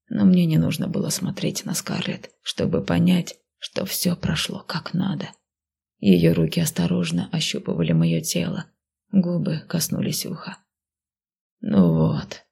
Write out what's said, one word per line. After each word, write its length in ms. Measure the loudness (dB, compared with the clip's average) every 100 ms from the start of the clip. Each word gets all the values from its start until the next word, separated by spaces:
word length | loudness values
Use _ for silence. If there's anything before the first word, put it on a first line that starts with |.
| _
но 160 | 2 6
мне 200 | 6 6
не 120 | 4
нужно 300 | 2 -2 -4
было 220 | -4 -4
смотреть 540 | -4 -6 -4 -4 -4
на 100 | -6
Скарлетт, 580 | -6 -4 -4 -6 -8 -12 _
чтобы 420 | -10 -4 -2 -2
понять, 540 | 0 2 4 4 0 -10 _ _
что 280 | -10 -8 -6
всё 320 | -2 -2 -2
прошло 460 | -2 -2 -4 -8 -8
как 260 | -10 -4
надо. 360 | -2 -2 -4 -8 -14 _ _ _ _ _ _
Её 340 | 4 6 6
руки 260 | 2 0 0
осторожно 680 | -2 -2 0 0 0 -4 -4
ощупывали 640 | -4 -4 -4 -4 -2 2
моё 280 | 4 2 0
тело, 440 | -2 -2 -2 -4 -10 _ _ _ _
губы 520 | 0 2 0 -2 -4 -4
коснулись 580 | -4 -2 -2 -2 -4 -6
уха. 320 | -10 -12 -16 _ _ _ _ _ _ _ _ _ _
"Ну 320 | 0 4 4
вот", 500 | 4 2 0 -6 -14 _